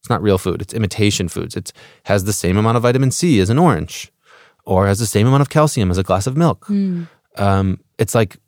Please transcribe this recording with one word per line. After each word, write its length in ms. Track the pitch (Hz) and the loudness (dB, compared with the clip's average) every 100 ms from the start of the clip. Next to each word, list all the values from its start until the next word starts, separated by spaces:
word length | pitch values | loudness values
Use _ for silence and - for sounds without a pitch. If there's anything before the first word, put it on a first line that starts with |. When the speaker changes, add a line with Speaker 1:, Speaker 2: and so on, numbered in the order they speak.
Speaker 1:
It's 100 | - | -4
not 100 | 107 | -2
real 160 | 101 95 | 2 0
food. 220 | 92 82 | 0 -6
It's 140 | 101 | -8
imitation 540 | 113 107 - 104 98 90 | -4 -4 0 -2 0 -6
foods. 260 | - 82 - | -6 -8 -10
It 160 | 90 - - _ - | -12 -18 -20 _ -2
has 180 | 101 | 0
the 80 | 95 | 0
same 240 | 104 87 95 | -4 0 2
amount 200 | 110 117 | 2 2
of 60 | |
vitamin 300 | 120 127 135 | 2 2 0
C 260 | - 175 120 | 0 0 2
as 100 | 90 | 2
an 100 | 120 | 2
orange, 500 | 175 95 - - - _ _ - _ _ | 2 2 -4 -12 -18 _ _ -20 _ _
or 240 | - 92 98 | -2 2 2
has 100 | 98 | 0
the 80 | 117 | 0
same 220 | 104 113 | 2 2
amount 140 | 135 | 2
of 80 | 143 | 2
calcium 380 | 156 151 - 95 | 2 2 2 0
as 60 | 90 | 0
a 40 | |
glass 240 | 95 92 104 | 0 0 0
of 100 | 131 | 0
milk. 280 | 165 - - | 0 0 -4
Speaker 2:
Hmm. 380 | 202 196 175 165 _ _ - | -2 -2 -4 -8 _ _ -4
Speaker 1:
Um, 420 | 101 98 98 92 _ _ | 0 2 0 -4 _ _
it's 160 | 110 | -2
like 240 | 120 104 - | 0 0 -4